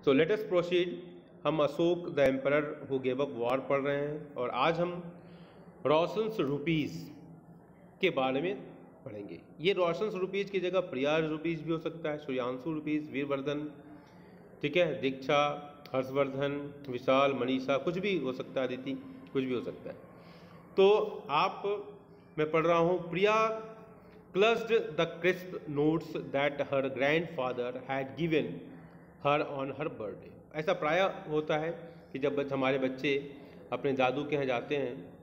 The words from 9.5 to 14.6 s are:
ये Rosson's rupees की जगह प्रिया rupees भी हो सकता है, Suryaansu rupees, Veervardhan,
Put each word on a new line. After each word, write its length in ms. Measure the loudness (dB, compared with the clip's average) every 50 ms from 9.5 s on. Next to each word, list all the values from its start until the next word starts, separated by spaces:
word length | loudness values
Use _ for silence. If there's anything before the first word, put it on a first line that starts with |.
| -16 0
ये 120 | 2 2
Rosson's 420 | 4 4 4 2 2 0 -2 -2 -2
rupees 360 | -2 -4 -2 -2 -4 -4 -2
की 100 | -2 -2
जगह 200 | -2 2 0 0
प्रिया 380 | 0 0 -2 0 2 2 2 2
rupees 440 | 2 0 -2 -2 -2 -4 -4 -4
भी 100 | -2 -4
हो 60 | -4 -2
सकता 320 | -2 -6 -8 -4 -4 -4
है, 80 | -4 -4
Suryaansu 540 | -4 -4 -2 -2 -2 -2 -4 -4 -4 -4
rupees, 400 | -6 -4 -2 -2 -2 -2 -2 -4
Veervardhan, 720 | -4 -4 -2 -2 -2 -2 -2 -4 -4 -4 -6 -8 -10 -14 -20 -20 -20 -20 -20 -20 -20 -20 -20 -20 -20 -20 -20 -20 -12 -4